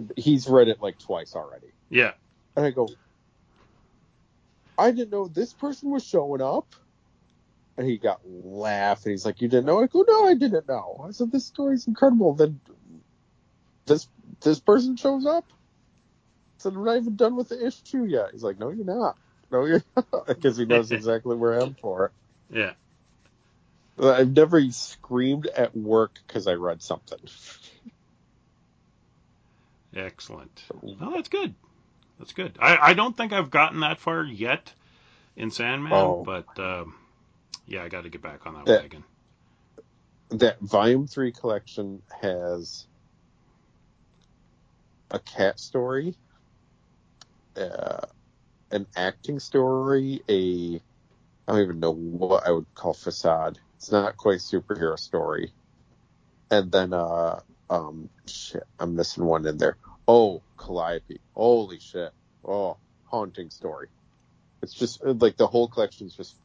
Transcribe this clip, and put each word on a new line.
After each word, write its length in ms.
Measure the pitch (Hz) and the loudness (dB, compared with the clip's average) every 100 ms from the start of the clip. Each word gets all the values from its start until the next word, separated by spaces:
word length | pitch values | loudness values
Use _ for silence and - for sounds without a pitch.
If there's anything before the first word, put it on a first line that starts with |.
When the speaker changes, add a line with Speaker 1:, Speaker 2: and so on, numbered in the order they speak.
| 110 - | -12 -4
Speaker 1:
he's 320 | 143 143 131 | 2 2 6
read 200 | 131 117 | 6 8
it, 120 | 110 | 4
like, 180 | 101 - | -4 -8
twice 360 | - 90 80 | -8 -8 -8
already. 320 | 85 73 65 - _ - | -12 -12 -16 -20 _ -4
Speaker 2:
Yeah. 220 | 123 113 - _ _ _ - | 0 0 -2 _ _ _ -2
Speaker 1:
And 80 | 147 | 0
I 40 | |
go, 180 | 127 113 - _ _ _ _ _ _ _ _ _ _ _ _ _ _ _ _ _ - | 0 -4 -6 _ _ _ _ _ _ _ _ _ _ _ _ _ _ _ _ _ 2
"I 120 | 214 | 4
didn't 200 | 240 226 | 4 -2
know 160 | 202 190 | -4 -4
this 240 | 160 240 | -4 -6
person 380 | - 285 269 285 | -4 -8 -6 -4
was 140 | 277 | -4
showing 380 | - 175 143 139 | 0 0 0 -2
up." 240 | 131 202 - _ _ _ _ _ _ _ _ _ _ - | -2 -2 -6 _ _ _ _ _ _ _ _ _ _ -6
And 120 | 127 | -4
he 100 | 113 | 0
got 220 | 110 95 | -2 -2
laughed, 800 | 92 90 92 98 107 101 101 101 110 | -8 -18 -14 -6 -4 0 0 0 -2
and 40 | |
he's 120 | 101 | -4
like, 160 | 107 95 | -4 -4
"You 80 | 120 | 2
didn't 180 | 127 135 | 2 4
know?" 140 | 180 | 2
I 40 | 240 | 2
go, 180 | 349 415 | 4 6
"No, 200 | 440 403 | 6 6
I 80 | |
didn't 340 | 311 262 190 - | 6 4 0 -2
know." 360 | 123 92 - 151 | -6 -6 -12 -12
I 40 | |
said, 180 | 208 233 | -6 -2
"This 140 | 262 - | -2 -4
story's 400 | - 277 262 240 | -4 0 0 -2
incredible." 460 | 220 269 240 180 | 4 6 6 4
Then 260 | 147 156 147 _ - _ 82 _ _ _ _ _ _ _ _ - | 4 2 2 _ -20 _ -20 _ _ _ _ _ _ _ _ 0
this, 220 | 151 - _ - - | 0 0 _ -20 -4
this 200 | 151 151 | 0 2
person 360 | - 208 254 247 | 4 4 4 -2
shows 300 | 285 277 277 | -2 0 0
up. 180 | 330 - | -2 -4
I 1120 | _ _ _ _ _ _ _ _ _ _ _ | _ _ _ _ _ _ _ _ _ _ _
said, 140 | 196 190 | -8 -4
"We're 80 | 214 | -2
not 100 | 240 | 0
even 180 | 233 208 | 0 2
done 180 | 226 247 | 2 2
with 120 | 247 | -6
the 180 | 240 240 | -4 -6
issue 380 | - - 269 | -6 -8 -4
yet." 260 | 226 139 98 | 0 0 -2
He's 140 | 107 | -4
like, 140 | 113 98 | -8 -6
"No, 100 | 113 | -8
you're 140 | 202 190 | -8 -6
not. 320 | 208 202 - _ _ - | -2 -4 -6 _ _ -4
No, 140 | 127 143 | -2 2
you're 160 | 165 - | 2 0
<laughs> 80 | - | -4
not." 440 | - - - 127 | -2 -4 -4 0
'Cause 160 | 139 117 | 0 0
he 80 | 117 | 2
knows 260 | 120 113 | 2 2
Speaker 2:
<laughs> 0 | |
Speaker 1:
exactly 420 | 117 110 113 123 117 | -4 -2 -2 -2 -2
where 240 | 117 117 | 0 0
I 40 | |
am 100 | 131 | -2
for 320 | 135 110 92 98 | -4 -8 -2 -2
it. 60 | _ _ _ - 113 | _ _ _ -10 -4
Speaker 2:
Yeah. 160 | 98 - _ _ _ _ _ _ _ _ _ _ _ - | -4 -6 _ _ _ _ _ _ _ _ _ _ _ 0
Speaker 1:
I've 300 | 135 131 131 | 4 6 6
never 280 | 135 156 170 135 | 8 8 6 4
screamed 760 | 120 - - - 123 131 143 147 | -2 -14 -16 -6 -2 0 -2 -4
at 280 | 131 117 117 | -2 -2 -2
work 440 | 107 110 110 - - | 0 2 2 -4 -10
'cause 180 | 113 95 | -6 -2
I 80 | |
read 260 | 87 90 82 | -2 -2 -6
something. 360 | - 80 - 80 - - - - - _ 233 _ _ _ _ _ _ _ _ _ _ _ _ _ _ _ _ _ _ _ _ | -8 -10 -12 -18 -20 -20 -20 -20 -20 _ -20 _ _ _ _ _ _ _ _ _ _ _ _ _ _ _ _ _ _ _ _
Speaker 2:
Excellent. 680 | - 95 - - 80 - - - - - - | -12 -12 -14 -20 -20 -20 -20 -20 -18 -16 -14
Oh, 120 | 196 | -10
that's 140 | 349 - | -8 -6
good. 260 | 403 370 - _ _ _ _ _ - | -6 -6 -10 _ _ _ _ _ -20
That's 140 | - | -18
good. 240 | - 95 - | -12 -10 0
I, 160 | 131 165 151 | 4 6 6
I 40 | |
don't 220 | 170 233 226 | 6 2 -2
think 160 | 226 | -4
I've 180 | 202 147 | -4 -2
gotten 300 | 147 156 151 | 2 2 0
that 180 | 156 160 | -6 -4
far 260 | - 165 | -6 -4
yet 480 | 151 110 113 139 - _ _ _ _ _ _ - | -6 -6 -4 -4 -6 _ _ _ _ _ _ -10
in 140 | 110 | -8
Sandman, 420 | 104 120 131 147 | -6 -4 -4 0
Speaker 1:
Oh. 300 | 190 185 90 | 2 2 0
Speaker 2:
but, 340 | 147 92 85 - | -6 -10 -12 -10
um, 360 | 92 90 82 - _ _ _ _ _ - - | -8 -8 -10 -18 _ _ _ _ _ -20 -14
yeah, 160 | 95 | -12
I 60 | 87 | -12
gotta 200 | 90 85 | -14 -14
get 140 | 80 | -16
back 240 | 80 73 82 | -16 -16 -18
on 80 | |
that 120 | 78 73 | -6 2
Speaker 1:
That, 160 | 107 | 2
Speaker 2:
wagon. 220 | - 76 - _ _ _ _ _ _ - - _ _ _ - | 2 -20 -20 _ _ _ _ _ _ -20 -20 _ _ _ -8
Speaker 1:
that 300 | 113 120 - | 2 2 2
volume 460 | 101 104 110 131 143 | 0 2 4 4 0
three 260 | - 127 | -6 -6
collection 680 | - 120 104 - - 101 98 95 - | -6 -6 -6 -6 -10 -10 -10 -18 -8
has 640 | 101 90 87 87 85 - - _ _ _ _ _ _ _ _ _ _ _ _ _ _ _ _ _ _ _ _ _ - | -6 -4 -4 -6 -10 -18 -20 _ _ _ _ _ _ _ _ _ _ _ _ _ _ _ _ _ _ _ _ _ -12
a 80 | 101 | -12
cat 400 | - - 98 - | -8 0 0 0
story, 560 | - 135 123 131 165 180 _ _ _ _ _ _ _ _ _ _ - _ _ - | -6 -4 -2 -4 -6 -10 _ _ _ _ _ _ _ _ _ _ -20 _ _ -10
uh, 440 | 92 - 50 - - _ _ _ _ _ - | -10 -8 -8 -8 -12 _ _ _ _ _ -8
an 160 | 104 98 - | -6 -6 -6
acting 420 | 92 - - 143 | -6 -6 -8 -10
story, 840 | - 139 131 131 135 139 135 135 - | -2 2 2 0 0 0 0 -6 -2
a, 480 | 98 92 90 87 82 _ _ _ _ _ _ - | 0 0 -2 -4 -8 _ _ _ _ _ _ -2
I 60 | |
don't 100 | 110 | 0
even 180 | 95 82 | 0 0
know 120 | 82 | -2
what 520 | 80 85 85 90 92 82 | -2 -6 -4 0 0 2
I 40 | |
would 160 | 85 78 | -2 -2
call 200 | - 87 | -8 -6
Facade. 640 | 78 - - 90 80 80 - _ _ | -6 -8 -4 0 0 -2 -8 _ _
It's 160 | - | 0
not 240 | 104 101 - | 0 0 -2
quite 200 | 107 92 | 0 0
a 60 | |
superhero 560 | - 95 - 104 82 78 | 0 -6 -4 -4 -4 -4
story. 540 | - 85 78 78 82 _ _ _ _ _ _ _ _ _ - | -6 -4 -4 -6 -8 _ _ _ _ _ _ _ _ _ 0
And 220 | 107 95 | 0 2
then, 200 | 92 92 | 0 0
uh, 480 | 90 85 85 82 - - _ - | -2 -2 -2 -2 -4 -12 _ -4
um, 380 | 87 78 80 80 _ - | -4 -4 -12 -16 _ -18
shit, 380 | - - - - - | -16 -12 -12 -12 -8
I'm 180 | 85 85 | -6 -4
missing 280 | 85 - | -4 -2
one 220 | 85 80 78 | 0 0 -2
in 100 | 76 | -2
there. 180 | 73 - - - - | -2 -2 -10 -6 6
Oh, 340 | 117 110 82 _ _ | 6 6 0 _ _
Calliope. 640 | - 87 82 82 - - _ | -10 -6 -4 -6 -10 -20 _
Holy 440 | - 113 120 101 87 | 0 4 4 0 -12
shit. 320 | - 92 85 _ _ _ - | -14 -10 -10 _ _ _ -6
Oh, 300 | 101 95 - _ _ - | -4 -4 -6 _ _ -10
haunting 440 | 120 101 95 85 | -8 -8 -10 -16
story. 380 | - 87 71 67 _ _ _ _ _ _ - | -12 -12 -12 -16 _ _ _ _ _ _ -16
It's 100 | - | -14
just, 280 | - 120 - | -6 -6 -4
uh, 80 | 135 | -4
like, 240 | 120 117 - | 2 2 4
the 100 | 107 | 2
whole 220 | 120 120 | 2 0
collection 380 | 117 104 - 98 | 0 -4 -4 -18
is 80 | |
just 200 | - 92 _ | -16 -18 _